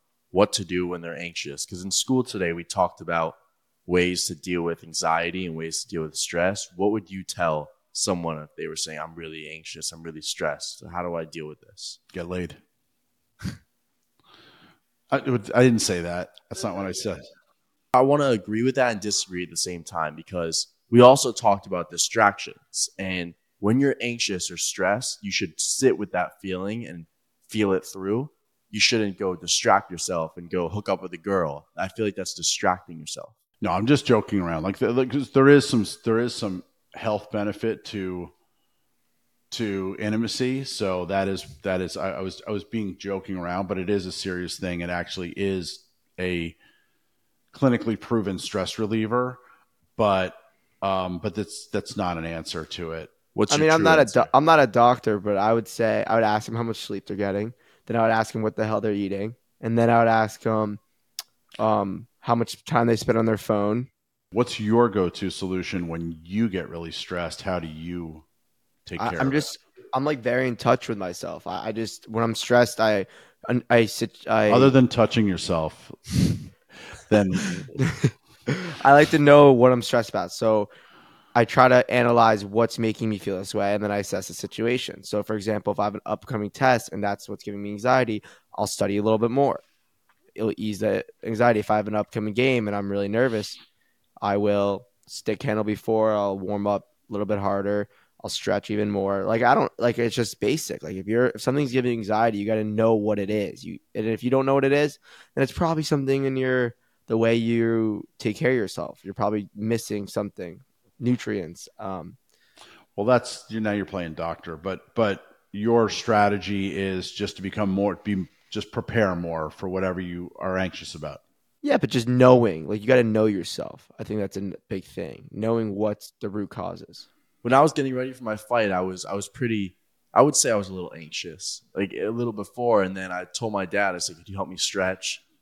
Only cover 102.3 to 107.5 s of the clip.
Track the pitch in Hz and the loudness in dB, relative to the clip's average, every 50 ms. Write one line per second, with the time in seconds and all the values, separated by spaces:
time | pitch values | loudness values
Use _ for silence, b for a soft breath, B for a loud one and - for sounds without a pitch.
102.3 | 107 101 101 107 110 110 107 107 107 110 113 113 113 107 104 107 104 104 98 95 | 2 0 -2 0 0 0 -2 -2 0 2 4 4 4 4 2 0 -2 -2 -2 -2
103.3 | 107 107 101 - - - - - 90 - - _ - - 107 113 113 104 120 123 | -2 -2 -2 -4 -6 -12 -14 -14 -14 -14 -16 _ -8 -4 -4 -2 -4 -2 0 0
104.3 | 131 135 135 135 135 139 135 135 143 143 151 147 - b b b b b b b | 2 2 2 2 2 2 4 4 4 4 2 0 -2 b b b b b b b
105.3 | b - 135 - - - 175 160 165 156 151 - 156 143 135 135 135 139 139 135 | b -2 -2 -2 0 0 0 0 0 0 0 0 0 0 0 0 0 0 0 -2
106.3 | 135 131 131 127 127 127 123 117 - _ _ _ _ _ _ - 113 113 113 113 | -2 -2 0 0 2 0 0 -2 -4 _ _ _ _ _ _ -2 0 2 4 4
107.3 | 117 117 113 117 | 4 2 2 2